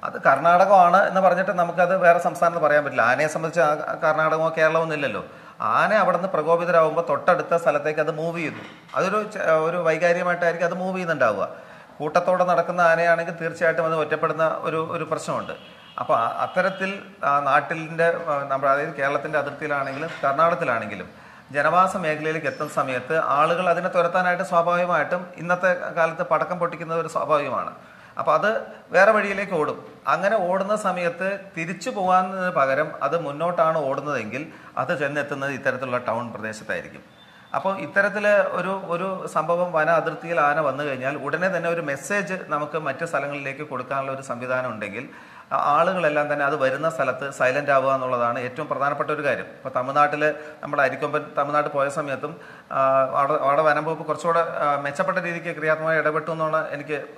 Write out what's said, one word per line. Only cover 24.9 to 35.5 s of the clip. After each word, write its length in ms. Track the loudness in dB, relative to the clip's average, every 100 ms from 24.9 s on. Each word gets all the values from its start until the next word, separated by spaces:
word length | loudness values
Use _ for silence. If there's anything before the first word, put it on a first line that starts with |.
| 0 0 -4 -6 -10
ഇന്നത്തെ 300 | -2 0 2 0 -2 0
കാലത്ത് 260 | 0 0 0
പടക്കം 260 | 0 0 -2
പൊട്ടിക്കുന്നത് 380 | -4 -4 -6 -4
ഒരു 40 | -4
സ്വാഭാവികമാണ്. 640 | -4 0 0 0 -4 -6 -10 -20 -20 -20 -6
അപ്പൊ 120 | 2 2
അത് 120 | 2 -2 -6 -16 0 6
വേറെ 160 | 6 6
വഴിയിലേക്ക് 400 | 2 -2 -2 -2
ഓടും. 180 | -2 -4 -12 -10 -2
അങ്ങനെ 220 | 0 2 0 0
ഓടുന്ന 260 | -2 0 -2
സമയത്ത് 520 | -2 -2 -2 -2 -6 -6 -10 -8
തിരിച്ചു 320 | -8 -6 -6
പോകാനതിന് 640 | -4 2 4 2 -2 -2 2
പകരം 300 | 2 2 0 -2 -2
അത് 100 | -2 -4
മുന്നോട്ടാണ് 520 | -4 -2 2 2 2
ഓടുന്നതെങ്കിൽ 760 | -2 -4 -4 -4 -4 -8 -10 -16 -12 -6
അത് 220 | -4 -2
ചെന്നെത്തുന്നത് 500 | -2 -4 -6 -6 -6